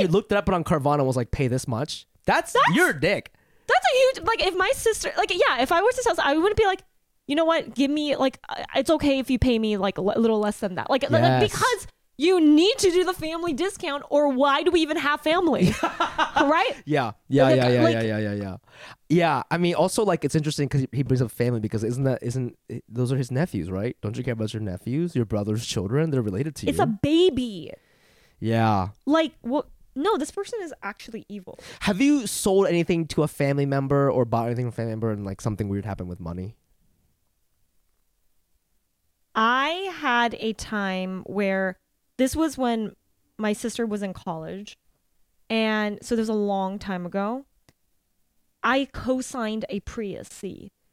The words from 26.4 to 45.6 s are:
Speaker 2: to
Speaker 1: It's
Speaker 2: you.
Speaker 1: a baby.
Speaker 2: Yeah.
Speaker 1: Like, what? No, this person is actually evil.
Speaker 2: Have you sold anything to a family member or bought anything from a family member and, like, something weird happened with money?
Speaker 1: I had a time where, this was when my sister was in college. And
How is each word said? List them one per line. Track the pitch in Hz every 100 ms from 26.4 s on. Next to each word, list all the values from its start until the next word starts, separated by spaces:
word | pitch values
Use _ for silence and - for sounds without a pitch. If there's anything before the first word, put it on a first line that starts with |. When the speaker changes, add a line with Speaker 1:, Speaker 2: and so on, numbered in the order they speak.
| 151 139
Speaker 2:
to | 139
Speaker 1:
It's | 277
Speaker 2:
you. |
Speaker 1:
a | 339
baby. | 208 277 320 370 254 247 190 - - _ _ _ _ _ _
Speaker 2:
Yeah. | 110 113 113 104 92 - -
Speaker 1:
Like, | 320 320 -
what? | 233 277 - - - 262
No, | 339 392
this | 302
person | - 403 466
is | 339 -
actually | 196 208 - 226 -
evil. | 202 180 - - -
Speaker 2:
Have | - 196
you | 277 294 -
sold | - 208 196 196
anything | 170 160 170 160
to | -
a | 147
family | - 139 143 139
member | 139 135 143 139
or | 127
bought | 117 113 117
anything | 120 123
from |
a | 113
family | 117
member | 110 113
and, | 104 98
like, | 95
something | 120 104 104
weird | 98 101
happened | 98 90
with | 87
money? | 85 87 92 - _ _ _ _ _ _ _ _ _ _ _ _ _ _ _ _ _ _ _ _ _ _ _ _ _ _ _ -
Speaker 1:
I | 220 254 285 349 392 330
had | 294 240 240 -
a | 220
time | 214 - 214 196 185 185 185 -
where, | 190 202 190 190 185 _ _ _ -
this | 262 302
was | 320 269
when | 254 226 214 - _ _ _ -
my | 214
sister | 208 240 - 233
was | 208
in | 202
college. | 180 - 160 160 185 208 - _ _ _ _ _ _ _
And | 226